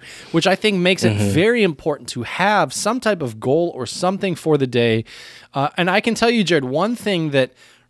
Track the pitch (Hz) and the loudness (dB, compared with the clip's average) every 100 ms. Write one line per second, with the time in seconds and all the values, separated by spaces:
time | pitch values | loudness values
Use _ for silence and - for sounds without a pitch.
0 | - - - 165 175 190 214 196 180 185 | -8 -20 -4 0 2 2 0 2 2 2
1 | 113 104 101 101 208 240 196 147 165 139 | 2 2 2 2 2 2 0 0 -4 -6
2 | 123 123 110 - 190 208 147 - 208 247 | -8 -10 -8 -2 2 2 0 -2 -4 -2
3 | 220 196 131 110 127 151 175 - 120 - | -2 -2 -4 -4 0 0 0 -4 -8 -4
4 | 180 190 196 160 160 151 131 120 117 113 | -4 -2 -4 -4 0 0 2 2 2 2
5 | 110 - - - - 139 143 - 175 190 | -2 -12 -20 -20 -10 -4 -4 -2 0 0
6 | 233 220 233 240 170 165 127 139 202 240 | 0 0 2 2 2 2 0 0 -2 -2
7 | 208 185 160 139 127 - - _ _ | -2 -2 0 0 0 -4 -20 _ _